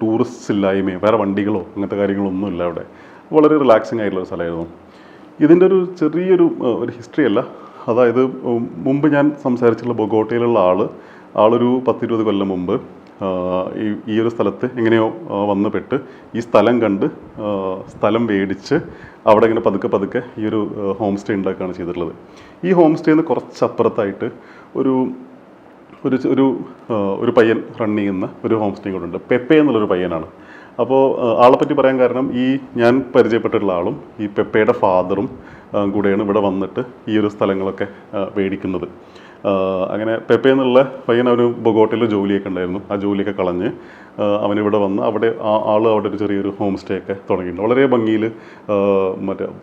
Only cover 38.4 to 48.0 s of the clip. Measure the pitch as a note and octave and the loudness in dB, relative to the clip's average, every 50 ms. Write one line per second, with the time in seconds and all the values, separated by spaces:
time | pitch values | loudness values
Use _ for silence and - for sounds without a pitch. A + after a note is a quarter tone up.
38.4 | F#2+ F#2+ G2 G2 - F#2+ F#2 F2+ F2 E2+ - - - - - - - - - - | -2 -2 -4 -6 -6 -6 -6 -6 -8 -8 -12 -18 -20 -20 -20 -20 -20 -20 -18 -6
39.4 | - G#2 G2 F#2+ F#2+ F#2+ F#2+ F#2 F#2 - - G#2 G#2+ A2 A2+ A2+ - - A#2+ G#2+ | -4 -2 0 0 0 -2 -2 -2 -4 -4 -4 -6 -4 -4 -4 -4 0 2 2 4
40.4 | - C3+ C3+ C3+ C3 B2 B2 B2+ C#3 C3 - - - - A#2 A#2+ B2 B2 A#2+ A#2+ | 4 4 4 4 2 4 4 4 4 2 -2 -10 -2 0 0 2 2 2 2 2
41.4 | A#2+ A#2+ A#2 A#2+ A2+ A#2 G#2 A2 G#2+ G#2+ A2 G#2+ A#2+ A2 G#2 G2+ G2+ G2+ G2+ G2 | 2 0 0 0 0 2 4 4 4 4 2 0 0 0 0 0 0 0 0 -2
42.4 | G2 G2 F#2+ F2+ F#2 F2 F#2 G2+ G2 - G#2 G2+ G2+ G2+ G2+ G2 G2 G#2 G2 G2+ | -2 -4 -6 -4 -4 -4 -6 -8 -8 -6 -6 -4 -2 -2 -2 -2 -2 -4 -2 -2
43.4 | F#2 F2+ F2 F2 G2 A#2+ - - - - - - - - - - G#2 G#2 G2+ G#2 | -2 -2 -2 -2 -4 -4 -6 -8 -16 -20 -20 -20 -20 -18 -8 -4 -2 0 0 0
44.4 | G#2 G2+ G#2 G#2+ G#2+ G#2 G#2 G#2 G2+ F#2+ G2 G#2+ B2 A#2 G#2+ G#2+ A2+ A2+ A2+ - | 0 0 0 0 0 2 2 2 0 0 -2 -2 -2 -2 -2 0 -2 -2 -2 -2
45.4 | - G#2+ G#2+ A2 A2 A2 G#2+ G#2+ A2+ A2+ A2 G#2+ G2+ G2+ G2 G2+ G#2+ G2+ G2+ G2 | -2 0 0 0 2 2 2 2 2 2 2 2 0 -2 -4 -4 -4 -2 -2 -2
46.4 | G2 G2 G2 - A2 G2+ G2 F#2+ - - G2 F#2 - - G2 G2 - - G#2 F#2 | -2 -4 -4 -4 -2 -2 -2 -4 -4 -6 -6 -6 -6 -8 -10 -8 -4 -4 -4 -2
47.4 | F#2 F2+ F2 F#2 G#2 A2+ B2 C3 C#3 C3 B2 A#2+ | -2 -6 -6 -4 0 0 2 4 4 4 2 2